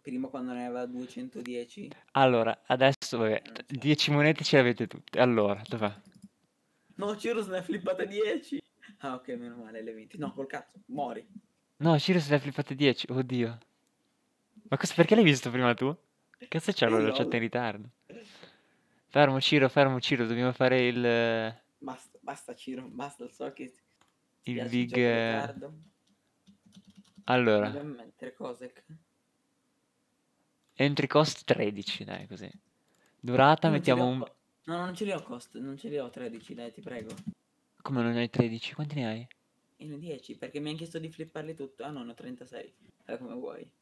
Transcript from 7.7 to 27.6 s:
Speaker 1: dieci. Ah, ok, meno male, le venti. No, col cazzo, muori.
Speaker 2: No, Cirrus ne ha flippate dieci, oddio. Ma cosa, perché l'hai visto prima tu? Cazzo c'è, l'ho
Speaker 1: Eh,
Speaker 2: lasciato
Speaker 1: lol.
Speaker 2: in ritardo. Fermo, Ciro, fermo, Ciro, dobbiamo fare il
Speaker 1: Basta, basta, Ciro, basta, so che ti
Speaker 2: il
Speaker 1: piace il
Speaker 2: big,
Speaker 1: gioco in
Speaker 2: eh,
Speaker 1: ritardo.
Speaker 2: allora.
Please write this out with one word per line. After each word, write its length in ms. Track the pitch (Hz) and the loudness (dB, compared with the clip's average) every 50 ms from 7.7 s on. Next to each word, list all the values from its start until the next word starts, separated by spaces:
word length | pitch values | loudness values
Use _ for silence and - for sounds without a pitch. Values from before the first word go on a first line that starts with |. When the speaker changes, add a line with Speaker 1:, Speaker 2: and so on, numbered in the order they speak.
| 208 202 180 185 185 185 - 196 | -6 -4 -2 -4 -2 -2 -4 -6
Speaker 1:
dieci. 520 | 202 202 214 208 339 320 - - 277 285 _ _ _ _ - - - _ | -2 -2 -2 0 -2 -4 -4 -6 -10 -10 _ _ _ _ -20 -20 -20 _
Ah, 160 | - 135 127 | -10 -8 -8
ok, 140 | 127 - - | -8 -8 -10
meno 280 | 127 120 120 120 117 | -10 -10 -10 -14 -14
male, 260 | 120 113 110 113 113 | -16 -16 -14 -12 -12
le 100 | 113 113 | -12 -12
venti. 260 | 113 110 110 107 - 180 | -12 -14 -18 -18 -12 -8
No, 140 | 147 117 | -8 -8
col 140 | - 127 135 135 | -8 -8 -10 -8
cazzo, 320 | - 143 - _ _ 196 _ | -10 -12 -12 _ _ -20 _
muori. 380 | - 123 147 143 123 113 110 - _ - - _ _ _ _ _ _ _ | -12 -8 -6 -6 -6 -8 -12 -14 _ -20 -20 _ _ _ _ _ _ _
Speaker 2:
No, 200 | _ 147 165 160 147 | _ 4 4 4 4
Cirrus 300 | - - 185 180 151 139 | 4 2 2 2 4 4
ne 80 | 147 | 2
ha 40 | 143 | 2
flippate 340 | 131 143 131 - 143 - 139 | 2 0 -6 -6 -6 -6 -2
dieci, 320 | 135 147 139 120 - - - | 4 4 4 4 4 -2 -4
oddio. 500 | 123 131 131 123 127 123 117 113 117 113 - _ _ _ _ _ _ _ _ _ _ _ _ _ _ _ _ _ _ - _ - | -2 -2 -2 0 0 0 0 -2 -4 -10 -16 _ _ _ _ _ _ _ _ _ _ _ _ _ _ _ _ _ _ -20 _ -6
Ma 80 | - | -4
cosa, 180 | - - 175 - | -4 -2 -4 4
perché 200 | - 170 160 214 | 4 6 6 8
l'hai 80 | 226 | 8
visto 260 | 220 165 143 127 - 127 | 8 8 6 4 2 -4
prima 240 | 120 127 127 123 120 | -2 2 4 2 2
tu? 200 | - 123 135 156 - _ _ _ _ _ _ _ _ - - | 2 0 -2 -2 -4 _ _ _ _ _ _ _ _ -16 -6
Cazzo 240 | - 165 - - | -6 -4 -2 -2
c'è, 160 | 196 - 123 113 | 0 2 4 4
l'ho 100 | 110 110 | 4 4
Speaker 1:
Eh, 40 | |
Speaker 2:
lasciato 220 | 110 110 107 - 123 | 4 2 2 0 -2
Speaker 1:
lol. 100 | - - | 0 0
Speaker 2:
in 60 | 117 | -2
ritardo. 480 | 113 113 - 123 123 113 101 104 107 123 _ _ _ _ - 233 220 - - - - - _ _ _ _ _ _ _ _ _ _ _ _ | -2 -2 -2 -2 -4 -4 -6 -8 -14 -18 _ _ _ _ -20 -20 -20 -20 -20 -20 -20 -20 _ _ _ _ _ _ _ _ _ _ _ _
Fermo, 300 | - 143 147 139 135 135 | 4 4 4 4 4 2
Ciro, 280 | 131 - 151 147 135 127 | 2 4 4 4 4 4
fermo, 320 | - 147 139 135 131 127 | 4 4 4 4 4 -2
Ciro, 260 | - - 143 120 120 | -2 -2 0 0 0
dobbiamo 260 | 110 117 117 123 127 | -2 0 0 0 -2
fare 340 | 123 - 131 127 127 127 123 123 | 0 2 2 4 4 4 2 2
il 680 | 120 123 123 120 117 117 117 117 113 113 110 110 113 - _ _ _ _ | 0 0 0 2 2 2 2 2 0 -2 -2 -6 -8 -12 _ _ _ _
Speaker 1:
Basta, 380 | - 131 123 - - - _ - | -14 -14 -14 -14 -18 -20 _ -16
basta, 340 | _ - 139 - - - 123 | _ -14 -14 -14 -14 -16 -16
Ciro, 260 | - - - 131 123 131 120 | -14 -12 -12 -12 -12 -12 -14
basta, 400 | 110 120 123 143 - _ 120 123 | -12 -12 -12 -12 -12 _ -18 -18
so 240 | _ - 135 139 | _ -10 -10 -10
che 200 | 135 - 131 - _ _ _ _ _ _ _ _ _ _ _ _ _ _ | -10 -12 -16 -16 _ _ _ _ _ _ _ _ _ _ _ _ _ _
ti 80 | _ - | _ -8
Speaker 2:
il 40 | 123 | -6
Speaker 1:
piace 100 | 123 123 | -6 -6
il 60 | 120 | -2
Speaker 2:
big, 180 | 117 123 123 117 | 0 0 0 0
Speaker 1:
gioco 120 | 117 123 | 2 2
in 60 | 123 | 2
Speaker 2:
eh, 340 | 120 117 113 113 113 113 110 | 4 2 2 0 0 -2 -2
Speaker 1:
ritardo. 320 | - - - - - 147 156 - - _ _ _ _ _ _ _ _ _ _ _ _ - - _ _ _ _ - _ - _ - _ _ _ - - | -4 -6 -10 -12 -14 -16 -18 -20 -20 _ _ _ _ _ _ _ _ _ _ _ _ -20 -20 _ _ _ _ -20 _ -20 _ -20 _ _ _ -18 -4
Speaker 2:
allora. 420 | - 123 127 123 113 107 104 | 0 2 4 6 6 6 6